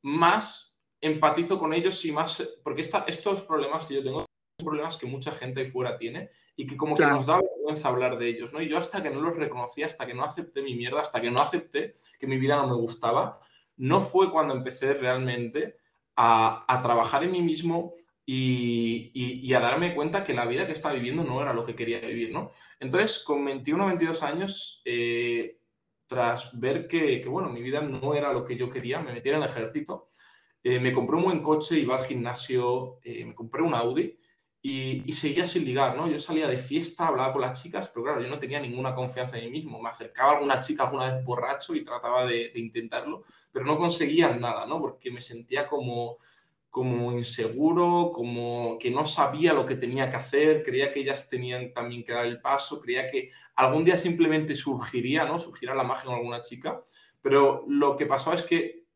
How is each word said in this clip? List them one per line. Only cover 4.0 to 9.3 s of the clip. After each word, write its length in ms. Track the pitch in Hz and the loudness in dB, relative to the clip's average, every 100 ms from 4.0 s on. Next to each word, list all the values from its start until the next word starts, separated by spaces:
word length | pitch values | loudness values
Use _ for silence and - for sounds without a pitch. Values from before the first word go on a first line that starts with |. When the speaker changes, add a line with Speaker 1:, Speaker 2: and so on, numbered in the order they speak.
Speaker 1:
tengo 160 | 135 147 | -2 -4
son 460 | - _ _ _ 170 | -6 _ _ _ -4
problemas 320 | 151 160 165 | -2 -2 -6
que 80 | 123 | -6
mucha 260 | 135 147 | -6 -6
gente 300 | - 127 131 | -6 -6 -4
ahí 60 | 131 | -4
fuera 300 | 127 113 - | -2 -2 -2
tiene 340 | 117 151 - _ _ - | -6 -8 -12 _ _ -10
y 100 | 135 | -10
que 100 | 139 | -4
como 200 | 151 147 | 0 6
que 80 | |
Speaker 2:
Claro. 120 | 151 139 | 6 6
Speaker 1:
nos 120 | 131 | 6
da 120 | 175 | 4
vergüenza 480 | 190 - 147 151 143 | 4 -2 -4 0 0
hablar 300 | 123 127 117 | 2 2 0
de 100 | 120 | -2
ellos, 240 | 117 117 | -2 -6
¿no? 100 | 147 | -6
Y 60 | 160 | -2
yo 100 | 165 | -2
hasta 240 | 165 196 | -2 -4
que 100 | 151 | -4
no 100 | 131 | -2
los 160 | 165 | -2